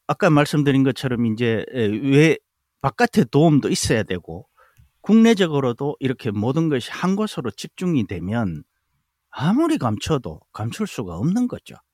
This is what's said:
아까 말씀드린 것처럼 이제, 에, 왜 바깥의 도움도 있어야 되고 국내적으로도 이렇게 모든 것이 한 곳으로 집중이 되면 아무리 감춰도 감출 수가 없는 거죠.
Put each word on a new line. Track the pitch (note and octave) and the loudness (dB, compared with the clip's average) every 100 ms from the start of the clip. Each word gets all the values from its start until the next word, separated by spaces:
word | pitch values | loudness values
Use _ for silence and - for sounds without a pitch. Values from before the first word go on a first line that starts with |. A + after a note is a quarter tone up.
| - | -6
아까 | D3 F#3 | 0 4
말씀드린 | D3 D3 D3+ C#3+ C3+ | 4 4 2 2 2
것처럼 | C3+ A#2+ C3 A#2+ A#2 | 2 0 -4 -2 -2
이제, | G#2+ A#2+ A2 - | 0 0 -2 -4
에, | B2+ G#2+ | -2 -2
왜 | G#2+ C#3 C#3 D#3+ - _ _ _ _ | -2 2 4 4 2 _ _ _ _
바깥의 | C3+ - A#3+ - B2+ | -6 0 0 2 2
도움도 | C#3 E3 C#3+ G#2 | 4 4 4 2
있어야 | C3 - A2 | 0 0 0
되고 | F#2+ F2 - E2 - _ _ _ _ _ | -2 -6 -8 -16 -18 _ _ _ _ _
국내적으로도 | - A3+ A3+ G3 E3+ C#3+ C3 A#2 C#3+ - | 2 6 6 4 2 0 -2 -2 -6 -4
이렇게 | C3 B2 A2+ | -4 -4 -4
모든 | G2+ A#2 D3+ D#3+ | -2 -2 0 0
것이 | C3 - | -2 -4
한 | - F3+ G3 | -4 -2 -2
곳으로 | G#3+ - A#2+ | -4 -6 -10
집중이 | - - - F3+ D3 G2 | -10 -14 -8 -2 -2 -2
되면 | F2+ F2+ A#2 G2+ D2+ - _ _ _ _ _ _ | -6 -4 -4 -4 -6 -12 _ _ _ _ _ _
아무리 | - D3+ B3 E4 D4+ | -6 0 2 0 0
감춰도 | B2+ G#2 - D3 E2+ D#2 _ | -2 -4 -2 -4 -4 -12 _
감출 | - A2 - G#3 | -10 -8 -6 -8
수가 | - F#2 E2 | -8 -8 -4
없는 | D3 A3 B3 | -2 0 -2
거죠. | - - - _ | -6 -16 -20 _